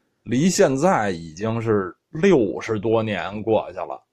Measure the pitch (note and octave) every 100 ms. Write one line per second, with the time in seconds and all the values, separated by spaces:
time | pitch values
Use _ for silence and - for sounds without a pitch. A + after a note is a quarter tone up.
0 | _ _ - A#2 F#3 F3 F3 C3+ F3 E3
1 | G#2 E2+ E2 D#2 A2 A2+ A2+ G#2 F#2 -
2 | _ D#3 G3 D#3+ G2+ - - A2 A2 A2+
3 | A2 F#2+ E2+ G#2 G#2 G#2 C#2+ F2+ D#2 C2
4 | _